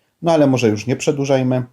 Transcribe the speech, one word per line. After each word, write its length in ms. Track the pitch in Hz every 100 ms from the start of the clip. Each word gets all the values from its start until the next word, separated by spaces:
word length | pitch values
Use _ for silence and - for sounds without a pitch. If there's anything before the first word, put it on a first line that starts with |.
| _ _
No 100 | 170
ale 160 | 160 139
może 200 | 127 113
już 200 | 104 120
nie 80 | 131
przedłużajmy. 680 | 160 143 139 135 127 127 123